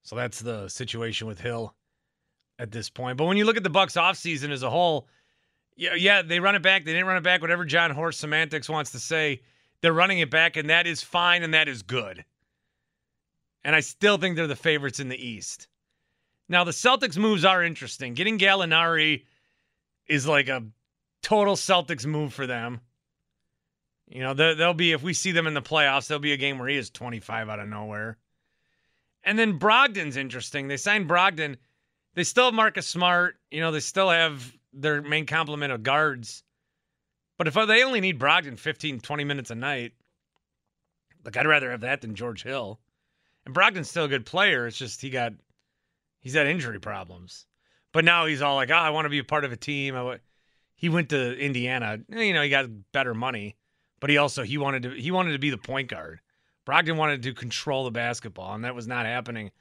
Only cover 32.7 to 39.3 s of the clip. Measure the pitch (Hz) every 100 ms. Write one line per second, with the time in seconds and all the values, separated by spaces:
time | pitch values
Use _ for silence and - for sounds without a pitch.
32.7 | 190 - 165 180 175 175 - _ 151 165
33.7 | 156 - - 190 170 165 143 123 _ _
34.7 | 139 147 147 147 151 147 156 151 147 143
35.7 | 120 110 143 151 131 113 - _ _ _
36.7 | _ _ _ _ _ _ _ 165 151 220
37.7 | 220 262 247 190 147 135 170 147 117 151
38.7 | 147 156 127 - 147 143